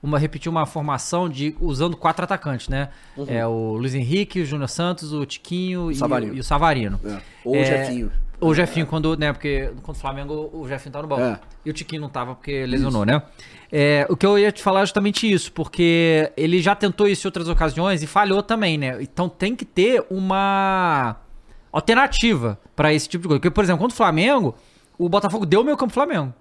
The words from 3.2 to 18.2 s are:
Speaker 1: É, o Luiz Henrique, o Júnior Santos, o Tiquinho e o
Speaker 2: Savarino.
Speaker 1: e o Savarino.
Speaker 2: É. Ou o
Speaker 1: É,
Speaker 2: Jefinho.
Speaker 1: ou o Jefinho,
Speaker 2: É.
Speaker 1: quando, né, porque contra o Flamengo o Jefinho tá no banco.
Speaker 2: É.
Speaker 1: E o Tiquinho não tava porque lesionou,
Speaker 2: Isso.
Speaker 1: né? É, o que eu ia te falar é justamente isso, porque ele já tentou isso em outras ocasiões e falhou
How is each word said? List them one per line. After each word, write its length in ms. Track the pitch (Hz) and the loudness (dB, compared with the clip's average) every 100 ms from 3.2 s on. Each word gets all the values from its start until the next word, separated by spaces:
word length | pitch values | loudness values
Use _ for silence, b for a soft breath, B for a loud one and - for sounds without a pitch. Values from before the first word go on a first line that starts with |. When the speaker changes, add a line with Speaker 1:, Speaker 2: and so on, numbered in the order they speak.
| 143 | -6
Speaker 1:
É, 180 | 117 113 | -2 -2
o 280 | 113 110 110 | -2 -2 -2
Luiz 180 | 131 | -2
Henrique, 460 | 131 120 180 202 185 | -2 0 0 0 -4
o 60 | 151 | -4
Júnior 240 | 147 135 | -4 -6
Santos, 420 | - 175 180 156 | -4 -4 -4 -6
o 140 | 151 139 | -6 -6
Tiquinho 680 | - - 175 185 180 170 | -8 -8 -6 -4 -4 -4
e 20 | |
o 40 | 139 | -2
Speaker 2:
Savarino. 360 | 123 127 110 131 | 0 0 -2 -6
Speaker 1:
e 40 | |
o 40 | |
Savarino. 560 | 120 143 160 139 107 98 101 | -2 2 2 2 -2 -4 -6
Speaker 2:
É. 120 | 101 B B | -10 B B
Ou 100 | 120 | -2
o 40 | 135 | 0
Speaker 1:
É, 80 | 135 | 2
Speaker 2:
Jefinho. 460 | 135 135 123 110 - - - | 2 -2 -4 -2 -2 -2 0
Speaker 1:
ou 100 | 165 | 2
o 60 | 156 | 2
Jefinho, 280 | 175 165 151 | 2 0 -2
Speaker 2:
É. 20 | |
Speaker 1:
quando, 280 | 160 156 160 | -2 -2 0
né, 160 | 151 | -2
porque 380 | 139 147 139 135 127 | -2 -4 -2 -4 -8
contra 80 | - | -12
o 100 | 143 | -8
Flamengo 480 | 139 139 143 151 151 | -8 -8 -8 -8 -10
o 140 | 160 131 | -10 -10
Jefinho 240 | 135 143 | -10 -10
tá 120 | 139 | -12
no 40 | 156 | -4
banco. 140 | 139 | 0
Speaker 2:
É. 180 | 120 107 - - | 0 -2 -10 -14
Speaker 1:
E 60 | 151 | -10
o 40 | |
Tiquinho 280 | 151 - 156 | -10 -8 -10
não 80 | 147 | -8
tava 240 | 135 123 | -8 -10
porque 320 | 131 - 139 131 | -10 -8 -6 -2
lesionou, 380 | 127 139 120 104 | 0 0 0 2
Speaker 2:
Isso. 80 | |
Speaker 1:
né? 80 | 143 - B B B B | 0 -2 B B B B
É, 360 | 151 143 147 143 | 2 4 4 2
o 80 | 185 | 2
que 80 | 196 | 4
eu 140 | 202 | 6
ia 120 | 208 | 4
te 120 | 202 | 2
falar 160 | - 190 | 0 2
é 40 | 196 | 2
justamente 460 | - 202 196 220 | 2 0 0 2
isso, 200 | 190 - | 0 0
porque 800 | - 151 - 170 170 165 156 156 - | -8 -8 2 4 4 4 4 2 0
ele 240 | 160 180 | 2 2
já 100 | 170 | 2
tentou 340 | 202 202 - 208 | 2 0 2 2
isso 200 | 196 196 | 2 -2
em 20 | |
outras 180 | 180 165 | -6 0
ocasiões 540 | 165 160 135 185 180 | 2 2 0 0 0
e 60 | 151 | 0
falhou 340 | 196 | 2